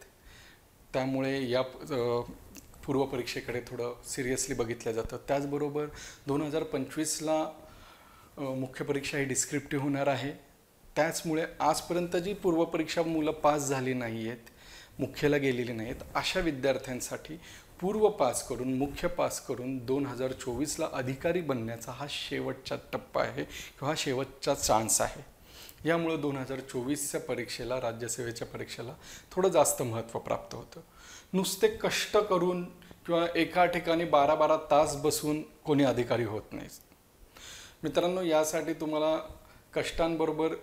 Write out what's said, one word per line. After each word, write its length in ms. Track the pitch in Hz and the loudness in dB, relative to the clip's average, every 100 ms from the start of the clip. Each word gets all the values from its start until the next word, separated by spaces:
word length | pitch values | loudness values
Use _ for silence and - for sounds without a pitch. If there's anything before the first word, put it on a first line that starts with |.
| - - - - - - - - - | -20 -20 -20 -20 -20 -20 -20 -20 -6
त्यामुळे 560 | 139 131 135 135 139 127 | -2 0 0 0 0 2
या, 100 | 123 131 - 156 | 2 0 -4 -6
अ, 320 | 135 120 120 120 - - - - - - | 0 2 0 -2 -10 -18 -20 -20 -10 -2
पूर्व 200 | 135 135 | 0 0
परीक्षेकडे 560 | 131 120 135 127 120 117 | -2 -4 -6 -4 -4 -4
थोडं 260 | 123 120 123 - | -6 -6 -6 -8
सिरियसली 480 | - 123 131 - 123 | -4 -2 -2 -2 -2
बघितलं 360 | 113 113 135 | -2 -2 -4
जातं. 260 | 113 110 123 - | -2 -4 -4 -2
त्याचबरोबर 580 | 143 143 143 147 147 151 - - - - | 0 0 -2 -2 -2 -6 -8 -16 -10 -2
दोन 140 | 143 | 0
हजार 220 | 151 160 | 0 -2
पंचवीसला, 880 | 160 143 131 156 156 - 151 156 156 - - - - - - - - - | -2 -4 -4 -4 -2 -2 0 0 0 -6 -18 -20 -20 -20 -20 -20 -16 -8
अ, 40 | |
मुख्य 440 | 135 131 135 - 143 | -6 -4 -4 -4 -2
परीक्षा 320 | 139 135 147 | -2 -2 -2
ही 80 | 139 | 0
डिस्क्रिप्टिव्ह 580 | 123 - 147 - 147 | 0 -2 -4 -2 -2
होणार 240 | 143 139 139 | 0 2 2
आहे. 240 | 131 139 156 - - _ _ - - | 2 -2 -8 -16 -20 _ _ -4 0
त्याचमुळे 500 | 160 156 170 156 170 - | 2 0 0 0 -2 0
आजपर्यंत 580 | 139 160 - 170 175 180 | 2 2 0 -2 0 0
जी 160 | 175 | 0
पूर्व 320 | 202 190 165 165 | 0 2 4 2
परीक्षा 380 | 170 156 - | 0 -2 0
मुलं 280 | 165 165 151 | 0 2 0
पास 300 | 156 147 151 | 2 4 4
झाली 320 | 135 135 127 | 2 0 0
नाही 340 | 127 117 113 110 | -2 -2 -4 -6
आहेत, 220 | 120 - - - - - - | -8 -12 -20 -20 -20 -12 -6
मुख्यला 380 | 135 - 147 147 | -6 0 2 4
गेलेली 360 | 135 123 120 | 2 0 -2
नाही 160 | 113 110 | -4 -6
आहेत, 120 | - - 147 | -8 -6 -4
अशा 240 | - 185 | -2 0
विद्यार्थ्यांसाठी 1000 | 170 135 135 127 - 123 - 123 - 160 - - - - | 0 0 0 0 -2 -6 -6 -8 -10 -14 -14 -20 -20 -6
पूर्व 280 | 185 214 208 | -2 4 4
पास 380 | 208 131 110 - | 6 2 2 -4
करून, 260 | 120 127 | -4 0
मुख्य 340 | 131 139 - 131 | 0 0 0 -2
पास 340 | - 135 - | 0 -2 -2
करून 440 | - 120 123 135 117 | -6 -6 -4 -4 0
दोन 200 | 135 139 | 0 0
हजार 260 | 120 131 | -2 -4
चोवीसला 560 | 131 - 120 147 - 160 | -4 -4 -2 -2 -2 -4
अधिकारी 480 | 143 127 135 170 175 | -2 -4 -2 0 0
बनण्याचा 500 | 151 127 113 117 - | 0 -2 -2 -6 -10
हा 140 | 120 143 | -8 -6
शेवटचा 640 | - - 135 131 131 - 135 - | -6 -4 -4 -4 -6 -6 -8 -6
टप्पा 280 | 131 - 131 | -8 -2 0
आहे 220 | 123 120 | 0 -2
किंवा 460 | - - - - 135 | -8 -10 -14 -8 -4
हा 40 | 156 | -2
शेवटचा 580 | 147 127 135 - - 139 | 0 -2 -4 -4 -2 2
चान्स 460 | - 110 110 - | 4 4 4 2
आहे. 240 | 113 - - - - - - - 147 | 2 -4 -16 -20 -20 -20 -20 -4 0
यामुळं 320 | 170 165 160 | 2 2 0
दोन 160 | 143 135 | 0 -2
हजार 220 | 127 131 | -4 -6
चोवीसच्या 600 | 127 131 120 147 - 156 | -6 -4 -2 -2 -2 -4
परीक्षेला, 600 | - 120 117 - 117 127 | -4 -4 -4 -6 -4 -2
राज्यसेवेच्या 640 | 120 113 117 - 120 113 117 | -2 -4 -6 -4 -6 -6 -8
परीक्षेला 460 | 117 117 - 117 - - - - | -8 -10 -10 -10 -12 -16 -18 -8
थोडं 180 | - 190 | 2 4
जास्त 320 | 165 139 - | 6 6 4
महत्त्व 380 | 127 113 - 123 | 0 -2 -4 -4
प्राप्त 360 | 117 113 - 117 | -2 -4 -6 -12
होतं. 260 | 120 - - - - - - | -14 -18 -20 -20 -20 -20 -4
नुसते 340 | 185 185 - 214 | -2 0 2 2
कष्ट 500 | 214 185 - - 214 | 2 0 0 2 4
करून 460 | - 185 180 180 180 - - - - | 4 4 2 0 -4 -12 -20 -10 0
किंवा 220 | 170 170 170 | 2 2 2
एका 300 | 160 180 175 | 2 6 4
ठिकाणी 380 | 175 170 165 | 4 2 2
बारा 320 | 170 151 143 156 | 6 6 6 6
बारा 220 | 151 156 - | 6 4 6
तास 240 | 147 151 143 | 6 6 4
बसून 460 | 147 147 151 151 | 2 2 0 -2
कोणी 420 | - - - 143 | -4 -6 2 4
अधिकारी 400 | 139 120 117 117 | 6 4 2 2
होत 300 | 113 107 - | 0 -4 -6
नाही. 140 | - - - - - _ - - - - - - - | -10 -10 -16 -20 -20 _ -20 -20 -20 -18 -18 -18 -8
मित्रांनो, 380 | 151 170 175 185 | -2 2 2 2
यासाठी 520 | 175 156 156 165 156 | 4 4 4 0 -2
तुम्हाला 460 | 156 156 151 156 156 - - - - - | -4 -2 0 2 0 -2 -14 -20 -20 -8
कष्टांबरोबर 800 | 160 - - 165 165 160 156 160 - | -4 -2 0 0 2 0 2 0 -2